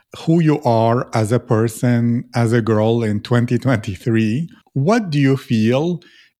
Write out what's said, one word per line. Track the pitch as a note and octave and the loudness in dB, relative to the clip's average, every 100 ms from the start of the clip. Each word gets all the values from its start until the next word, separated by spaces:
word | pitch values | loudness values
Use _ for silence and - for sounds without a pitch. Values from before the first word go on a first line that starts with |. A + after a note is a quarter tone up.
| _ - | _ -8
who | - E3+ | 0 2
you | D#3 D3 | 2 0
are | B2 A2+ A2+ A#2+ - | 2 2 2 0 -2
as | A#2 G#2+ | -2 0
a | A#2+ | -2
person, | - A2 A#2 - B2 A#2+ A#2 A#2 - | 0 0 0 -2 0 0 0 -2 -4
as | A#2+ A#2 | -2 0
a | A#2+ | 2
girl | A2 G#2+ A2 A#2 | 2 2 2 0
in | A2 G#2 | -2 -4
twenty | - A#2+ A#2+ A#2+ | -2 0 0 -2
twenty-three, | C3 A2+ G#2 F#2 - A2+ A2 A#2+ E3 - _ | 0 -2 -4 -8 -2 0 0 -2 -6 -12 _
what | C3+ C#3+ A#3+ G3 | -4 0 0 0
do | D3 | 0
you | C3+ C3+ | 2 0
feel | - A#2 A2 B2+ E3+ F3 - _ _ _ | 0 0 2 0 -2 -4 -10 _ _ _